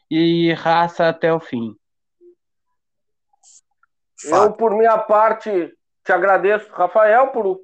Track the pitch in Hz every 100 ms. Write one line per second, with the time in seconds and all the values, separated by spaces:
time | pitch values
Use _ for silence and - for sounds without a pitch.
0 | - 160 170 170 170 156 165 165 170 -
1 | 165 165 165 160 - 120 113 101 _ _
2 | _ _ 349 _ _ _ _ _ _ _
3 | _ _ _ _ _ _ _ _ _ _
4 | _ _ 147 170 208 208 220 208 226 220
5 | 220 214 220 214 220 190 156 _ _ _
6 | - 185 196 185 185 208 208 - 180 220
7 | 214 226 269 254 196 185